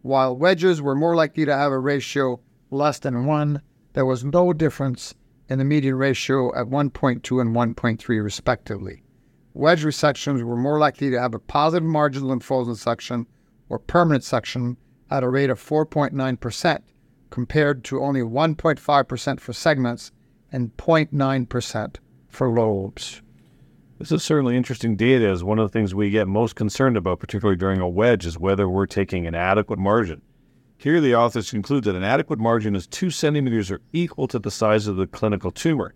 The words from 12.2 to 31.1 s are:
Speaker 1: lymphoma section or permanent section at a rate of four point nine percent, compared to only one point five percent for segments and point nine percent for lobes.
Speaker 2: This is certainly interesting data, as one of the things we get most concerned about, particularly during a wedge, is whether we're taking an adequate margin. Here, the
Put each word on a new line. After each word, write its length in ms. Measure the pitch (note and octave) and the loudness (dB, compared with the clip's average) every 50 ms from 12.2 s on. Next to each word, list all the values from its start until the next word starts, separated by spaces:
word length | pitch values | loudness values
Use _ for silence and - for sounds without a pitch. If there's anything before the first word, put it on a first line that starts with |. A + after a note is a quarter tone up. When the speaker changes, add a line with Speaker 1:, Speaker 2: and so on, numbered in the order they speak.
| C#3 | -2
Speaker 1:
lymphoma 540 | C3 C3 B2 A#2+ - C#3 C3 B2 A#2+ A#2 G#2+ | -2 -2 -4 -2 -2 -2 -2 -2 -2 -6 -4
section 500 | - A#2+ A#2 A2+ - - B2 A#2+ A#2 _ _ _ _ _ _ _ _ _ | -2 -4 -4 -4 -4 -6 -6 -6 -6 _ _ _ _ _ _ _ _ _
or 100 | - - | -10 -10
permanent 460 | _ - - F3 F3 E3 D3+ C3 - | _ 0 2 2 4 4 2 0 0
section 540 | - - B2 - - - C3 B2 A#2+ B2 _ _ _ _ _ _ _ | -2 -4 -4 -4 -4 -6 -4 -4 -4 -6 _ _ _ _ _ _ _
at 120 | - C#3 B2+ | -4 -2 0
a 60 | B2 | 0
rate 200 | B2+ C3+ C#3 C3+ | 2 2 2 2
of 100 | B2+ G2 | 0 -2
four 260 | - - D3+ D#3 D#3 | -4 -2 0 0 0
point 280 | D3+ - D#3 C#3+ C3 - | 0 0 0 0 0 0
nine 240 | C#3 C3 C3 B2+ - | -2 -2 -2 -2 -4
percent, 460 | - B2 A2 - - F3 D#3 - _ _ _ _ _ _ _ _ _ _ | -6 -8 -8 0 0 0 0 0 _ _ _ _ _ _ _ _ _ _
compared 540 | - - B2 - - D#3 D3+ C#3+ D3 C3 A2+ | -8 -8 -6 0 2 2 2 2 2 -2 -4
to 180 | - C3+ C3 | -6 -4 -2
only 220 | B2+ C#3+ C#3 C3+ B2 | -2 0 0 -2 -2
one 320 | A2+ A#2 C#3 D#3 D#3+ D3+ | -2 0 0 0 0 0
point 240 | - - E3 D3+ - | 0 0 0 0 0
five 280 | - - D3 C#3+ C3 - | 0 2 2 2 2 2
percent 340 | C3 A#2+ - - C3 - | -4 -6 -4 -4 -6 -6
for 120 | - - A#2 | -8 -12 -12
segments 580 | - - E3 D3+ C3+ B2+ A#2+ A#2+ A#2+ - - _ _ _ _ _ _ _ _ | -2 0 2 2 2 0 -2 -4 -6 -12 -20 _ _ _ _ _ _ _ _
and 240 | - C3 B2 A2+ - - | -6 -6 -6 -6 -6 -8
point 340 | - - E3 D#3+ D3+ D#3 - | 0 2 2 2 2 0 0
nine 320 | C#3+ C#3 C3+ C3+ C3+ B2 | 0 0 0 0 -2 -2
percent 540 | - - B2 A#2+ - - A2+ G#2+ - - - _ _ _ _ _ _ | -2 -4 -6 -6 -4 -6 -6 -6 -6 -10 -16 _ _ _ _ _ _
for 200 | - - C3+ B2+ | -6 -2 0 0
lobes. 720 | A2+ A#2 A2+ A2 G#2 G2 F#2+ G2+ - - - - - - - _ _ - _ _ _ _ - _ _ _ _ _ - - | 2 2 2 2 2 0 -4 -6 -10 -12 -14 -14 -16 -18 -20 _ _ -20 _ _ _ _ -20 _ _ _ _ _ -18 -16
Speaker 2:
This 160 | - - D#3+ | -4 -2 -2
is 100 | E3 - | -2 0
certainly 320 | - D#3+ D3+ C#3 B2 A#2+ | 0 0 2 2 2 0
interesting 400 | B2+ B2 - B2 - - A#2 A2 | 0 -2 -2 -6 -4 -2 -2 0
data, 320 | G2 A2 B2 C3 B2+ A2+ G2+ | 2 4 4 4 6 4 2
as 160 | F#2+ F2 F2 | 2 0 0
one 160 | F#2+ G#2+ A2 | -2 0 0
of 100 | A2 G2+ | 0 0
the 80 | - A#2 | 2 0
things 160 | G#2+ G2 F#2 | 0 0 0
we 160 | G2 G#2 G2+ | 0 0 2
get 160 | G2 A2 G#2 | 2 2 0
most 300 | F#2+ G2 G#2 A#2 A2+ - | 2 2 0 0 0 -2
concerned 400 | - A2 G#2 - - C3+ C3+ A#2+ | -4 -4 -4 0 2 2 2 2
about, 240 | G#2+ E2+ F#2 F2+ - | 2 0 -2 -4 -4
particularly 380 | - - - G2+ F2+ G#2 G2 F2 | -6 -8 -6 -2 0 0 0 2
during 240 | F#2+ F#2+ F#2+ F#2+ | 0 0 0 0
a 80 | F#2 F2+ | 0 -2
wedge, 360 | F2 F#2 G#2+ A#2+ A#2+ G2 F#2 | 0 2 4 4 2 2 0
is 140 | F2 E2 E2 | -6 -8 -4
whether 300 | D#2+ F#2+ G2 F#2+ G2+ F#2 | 0 0 2 2 2 0
we're 160 | F2+ G2 G2 | 0 0 -2
taking 420 | F#2 - G#2 G2 F#2+ - F2+ E2+ E2 | -2 0 -2 -2 -2 -2 -4 -4 -4
an 80 | E2 | -4
adequate 420 | E2+ F2 F#2 G2 G#2+ G#2 - A2+ G2 | -2 0 2 2 2 0 -2 -4 -2
margin. 440 | F#2+ G2 G#2 A#2 A2+ F2 D#2 D2 _ _ _ _ _ _ _ _ _ _ _ _ | 0 2 2 2 0 -2 -6 -12 _ _ _ _ _ _ _ _ _ _ _ _
Here, 240 | - C#3 D#3+ E3+ | -2 2 2 4
the 140 | D3+ C3 | 4 4